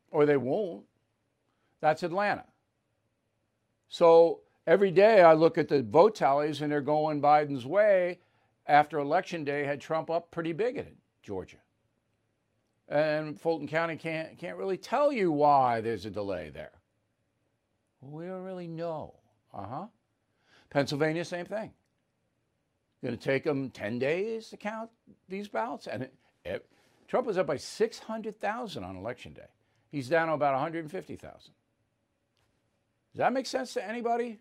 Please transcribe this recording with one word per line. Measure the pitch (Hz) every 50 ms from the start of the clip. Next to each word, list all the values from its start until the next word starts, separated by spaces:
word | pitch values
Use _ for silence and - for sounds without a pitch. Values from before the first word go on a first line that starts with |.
| _ _
or | - 156 147
they | 147 147
won't. | 139 117 127 151 208 214 175 180 208 220 _ _ _ _ _ _ _ _ _ _ _ _ _ _ _ _ _ _ _
That's | - 151 156 -
Atlanta. | 180 170 165 196 208 202 147 98 - _ _ _ _ _ _ _ _ _ _ _ _ _ _ _ _ _ _ _ _ _ _ _ _ _ _ _ _ _
So | - - 175 165 165 165 170 165 - - _ _ _ _ _
every | 160 165 196 202 196
day | 160 185 202 220 226 196
I | 175 165 160
look | 156 165 165 160 170
at | 147 -
the | 160 143
vote | 123 104 101 151 185 220 220
tallies, | - 165 139 139 147 147 156 147 131
and | 151 147
they're | 147 147
going | 131 139 151 151 151 156 151 143
Biden's | 135 143 151 151 151 147 143 131 113
way | 131 170 202 214 214 196 185 180 175 175 - _ _ _ _ _ _ _ _ _
after | - 147 147 147 - 160 147
Election | 143 143 156 185 185 - 170 165
Day | 147 143 143 147 147
had | 139 143 127
Trump | - - 160 160 151 165
up | 165 170 170 _
pretty | - 170 165 165
big | 165 147 220 254 -
in | 147 101 78 - _ _ _ _ _
Georgia. | _ - 101 92 85 - - _ _ _ _ _ _ _ _ _ _ _ _ _ _ _ _ _ _ _ _ _ _ _ _ _ _ -
And | - 147 156 156 151 156 156 151 143 -
Fulton | - 165 165 151 147
County | 147 151 160 165 165 160
can't, | 151 - 165 160 160 160 - 123 -
can't | 170 180 175
really | 180 190 190 185
tell | 180 - - 226 269 294 285
you | 294 226 190 170
why | 151 143 151 147 143 139 131 123 117 113
there's | 107 117 113 95 90
a | 110
delay | 92 104 101 98 92 87 80 76
there. | 69 76 78 62 _ _ _ _ _ _ _ _ _ _ _ _ _ _ _ _ _ _ _ _ _ _ _ _ _ _
Well, | 127 135 147 156
we | 170
don't | 180 185 185 185
really | 190 185 180 175 165
know. | 165 160 170 170 160 147 107 - - _ _ _ _ _ _ _
Uh-huh. | - - 98 101 123 151 190 226 _ _ _ _ _ _ _ _ _ _ _ _ _ _ _ _
Pennsylvania, | - 143 139 131 151 135 156 156 156 170 175
same | 170 185 175 175
thing. | 175 196 214 214 156 - _ _ _ _ _ _ _ _ _ _ _ _ _ _ _ _ _ _ _ _ _ _ _ _ _
Gonna | - 127 120
take | 101 - 143 139 135 -
'em | 160 147 135 135 123
ten | - - 98 104 120 120
days | 127 139 160 180 202 226 226 226 220 -
to | 208
count | - - 208 226 220 226 226 _ _ _ _ - _ _ -
these | 185 196 208 208
ballots? | - 220 220 247 285 - - -
And | 117 110 131
it, | 131 - _ _ _ _ _ _
it, | 87 98 - - _ _ _ _ _ _ _ _ -
Trump | - - -
was | 233 185
up | 185 180 -
by | 147
six | 120 - - - - 214 226 - -
hundred | - - 220 226 214 220 - _
thousand | - 196 214 247 247 202 151 120 92
on | 90 92
Election | 90 95 117 127 - - 82
Day. | 71 - - - _ _ _ _ _ _ _ _
He's | - 143 127 123
down | 165 165 165 165
to | 156
about | 135 147 143 135
a | 131
hundred | 147 170 160 165
and | 160 147
fifty | 175 185 160 - 110
thousand. | - - 78 - - - - _ _ _ _ _ _ _ _ _ _ _ _ _ _ _ _ _ _ _ _ _ _ _ _ _ _ _ _ _ _ _ _
Does | _ 113
that | 139 196
make | 240 269 240
sense | - - 262 254 - -
to | 247 190
anybody? | 196 226 240 220 233 233 240 240 240 214 -